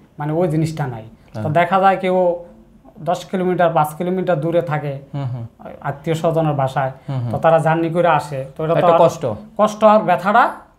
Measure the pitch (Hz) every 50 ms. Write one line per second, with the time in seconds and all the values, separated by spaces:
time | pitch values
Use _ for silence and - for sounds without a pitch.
0 | _ _ _ - 147 151 156 165 185 170 151 156 165 160 156 - 143 127 120 113
1 | 110 113 - _ _ _ - 113 107 156 151 170 175 170 190 190 185 190 190 185
2 | 190 185 185 185 180 175 170 170 - - - - - _ _ - _ - - -
3 | 156 156 180 175 - - - 190 180 180 180 160 180 165 156 156 151 151 - -
4 | 180 180 185 185 180 180 175 151 147 170 170 175 160 - 151 151 139 147 135 139
5 | - - - 143 139 123 123 123 117 117 _ _ - - - - - 143 131 -
6 | - 165 160 160 165 170 160 160 160 156 143 135 135 131 - 139 135 131 131 -
7 | - - 139 131 120 120 110 - - 165 160 160 156 160 160 165 165 165 160 175
8 | 170 175 160 143 - - 143 135 135 135 - - 160 156 165 156 151 175 165 170
9 | 170 165 165 - - 127 104 107 - - - - 208 208 - - 220 214 208 214
10 | - 165 180 165 165 208 208 240 277 339 - - - _ _